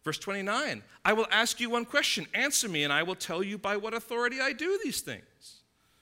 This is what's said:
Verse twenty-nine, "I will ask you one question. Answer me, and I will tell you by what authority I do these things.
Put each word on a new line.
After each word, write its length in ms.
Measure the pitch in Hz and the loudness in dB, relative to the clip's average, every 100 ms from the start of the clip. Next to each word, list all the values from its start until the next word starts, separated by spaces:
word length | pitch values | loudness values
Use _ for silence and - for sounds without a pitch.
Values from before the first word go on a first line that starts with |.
| - | -6
Verse 120 | 143 | -6
twenty-nine, 640 | - 196 196 226 294 113 - - | -4 -4 0 0 -2 -6 -10 -2
"I 80 | 185 | 2
will 160 | 214 220 | 2 4
ask 300 | 202 233 - | 4 4 0
you 100 | 240 | 0
one 140 | 233 | 0
question. 440 | 233 285 - 220 151 | 2 0 2 -2 -2
Answer 360 | 202 269 - 226 | -2 2 2 2
me, 160 | 160 147 | 0 2
and 80 | |
I 100 | 147 | 2
will 120 | 170 185 | 2 -2
tell 280 | - 170 | -4 -4
you 140 | 196 208 | -4 -4
by 180 | 202 208 | -2 -2
what 180 | 220 | -2
authority 460 | 226 - 240 240 262 | -6 -4 0 0 0
I 140 | 269 | -2
do 260 | 262 330 403 | 0 -2 0
these 200 | 359 - | -2 -4
things. 600 | - 107 - _ - - _ _ _ _ | -6 -10 -14 _ -20 -20 _ _ _ _